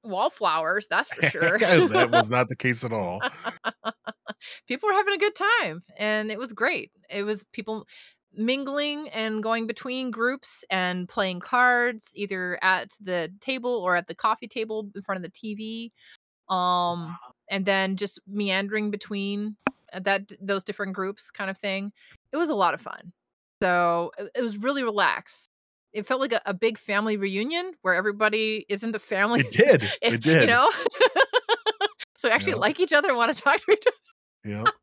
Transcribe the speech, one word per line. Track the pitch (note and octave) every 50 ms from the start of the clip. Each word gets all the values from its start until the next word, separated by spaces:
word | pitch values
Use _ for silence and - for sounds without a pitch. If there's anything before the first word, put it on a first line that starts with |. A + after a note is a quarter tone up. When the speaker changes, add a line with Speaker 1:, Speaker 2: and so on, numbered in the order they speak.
| _
Speaker 1:
wallflowers, | A3 F#3+ F#3 A#3+ D#4+ - - G#3+ F3 D#3 E3 D#3+ D#3+ F#3 G#3 G#3
that's | - D#3+ G3 C#4+ -
for | - -
Speaker 2:
<laughs> | E3+ C#3+
Speaker 1:
sure. | - D3 E3 E3+ - -
<laughs> | A3+ - F3+ - F4+
Speaker 2:
That | - - F#4 - -
was | - F4 - -
not | - B3 B3 -
the | C3
case | - - B2+ B2 A#2 C3
at | A#2 A#2
all. | A2 F#2+ F2 F2+ G2 B3 A#3+ - - - A3+ - - - A3+ - _ - A3 - _ _ A3 - _ _ - G#3 _ - - - - _
Speaker 1:
People | - A#3+ D4 - G#4+
were | F#4+
having | G4 G4+ G4 G4+
a | E4+
good | G4 G#4 G4+
time, | - F#4 G#4 A#4 A#4 G4 F3+ D#3 F3 _ _ -
and | - G#3 G#3+ G#3+ G#3+ G#3+ G#3+
it | G#3+ G3+
was | B3+ A#3+
great. | A3 - A#3 D4+ F4 D3+ - _ _ _ _ _
It | E3+ G3+ G3+
was | G#3 G#3+ G3+ - _ -
people | - G3+ A3 A3 G#3+ - _ - - - - _ _ _ _ _
mingling | - A3 A#3+ C4 C#4 C#4 C4+ C#4 D4 D4 D4 D4 D4 D#4 -
and | - A3 A3 A3 G#3+ A3 G#3+
going | A3+ A3+ A3+ A3+
between | G#3+ G#3 - - B3 B3+ C4 C4 B3+
groups | A3 A3+ A#3 B3 C4+ C4+ - - - - - _
and | F#3 F#3+ F#3 F3+ F3+ F3+ F3+ -
playing | - A#3 G3+ F#3 F3+ F3
cards, | - - - B3 B3 B3 B3 A#3+ A#3+ B3 A#3 A3 - - -
either | - G3+ G3 G3 F#3 F#3 F3+ F3 - -
at | F#3 F#3+ F3+ A#2+ - - -
the | G#3 F#3 F3+ F3 E3 E3 F#3+ G3+
table | - - C4 B3+ A#3 B3+ B3 A3 F3+
or | F#3 F3+
at | F3 F3
the | - G3
coffee | - - G#3+ A3 - B3
table | G#3+ - B3 A3 A3 G#3+ G#3+ G#3+ G3+ _
in | G3+
front | G3 - G3
of | F#3 F3
the | D#3+ -
T | - - G#3+ G#3
V, | G#3 A3 A3 A3+ A3+ A#3 A3+ _ _ _ - - _ _ _ _ _ _
um, | - F#3+ F3+ F3+ F3+ F3+ F3+ F3 F3 F3 F3 E3 D#3+ F3 - - - - _ _ -
and | G3 G3 F#3+
then | G3+ G3 G3 F#3+ F#3+ F#3+
just | F3+ G3+ F#3+ - - _
meandering | F#3+ G3+ G#3 G3+ G3 F#3 F#3+ G3+ G3 G#3+ G#3+ G#3 G#3
between, | G#3 G3+ - - G#3 G3+ G3 G3 G3+ G3+ G#3 G#3+ G#3 _ _ - _ _ _ _ -
uh, | F#3+
that, | F#3 G3 G3 F#3+ G3 - - _
those | G3 G3 G3+ F#3+ -
different | - G3 - G3+ G3 F#3
groups | G3 F#3+ G3 G3+ - - -
kind | _ - G3+ F#3+
of | F#3+
thing. | - - G3+ F#3+ G3 G3 G#3 _ _ _ _ - _ _ _
It | -
was | D4+ F4 D4+
a | C#4+
lot | G3+ F3+ E3+ C#3
of | E3+
fun. | - - G1+ G1+ - F3+ _ _ _ _ _ _ _ _ _ _
So, | G3+ F#3 F3+ F3 F3 E3+ E3+ E3+ E3+ E3 -
it, | - G3+ F#3 _
it | B3
was | B3+ A3+ G#3
really | G#3 G#3+ C4 C#4+ C#4 B3+
relaxed. | A3+ G#3 G3+ F3+ C#3+ F#2 - - - - - - - _ _ _ _ _ _ _ _ -
It | G#3+ G#3
felt | - C4 C4
like | C4+ A#3
a, | A#3 - -
a | G3+ G3
big | F3+ A3+ A#3 A3+
family | - - - G3+ G3+ G#3+ A3 G#3+
reunion | G3+ G3 G3+ F#3+ G3 A3 C#4 E4 E4+ F4+ F#4+ E4 _
where | - F#3 F3+
everybody | F3 G3 G#3 G#3 G3+ A3 G#3+ G#3 A3 A3 G#3+ A3 G#3+ - -
isn't | G3+ G3 A3 A3+ A3
a | G#3
family, | - - G#3+ F#3+ G3+ G#3+ A#3 A#3+
<laughs> | C3+
Speaker 2:
It | A2+
did. | - - A3+ D4 G3+ C#3 G#2+
Speaker 1:
<laughs> | G#2+ - -
you | - A#2 A#2
Speaker 2:
It | A#2
did. | A2+ D3+ D#3+ D#3 B2 A2
Speaker 1:
know? | - B3 C4+ - -
<laughs> | - C5 - - - C5 A#4 - F#4+ C5 - - B4 - - A4+ - - A4 G#4+ - G4 G#4 - _ - _ _
So | - - A#3
we | A3
actually | C4+ G3+ F#4
Speaker 2:
Yeah. | B3+ G#3
Speaker 1:
like | F#3 A3+ D4+ -
each | F#4 D4+ D#4
other | D4 C#4+ C#4+
and | C4
wanna | A#3 A#3 A#3 C#4
<laughs> |
talk | - - C#4+ D#4 -
to | - -
each | G#4 G#4 -
other, | B4+ - _ _ _ _ _ _ _ _ _ _ G#2+ G#2
Speaker 2:
Yeah. | G#2 A2+ - - _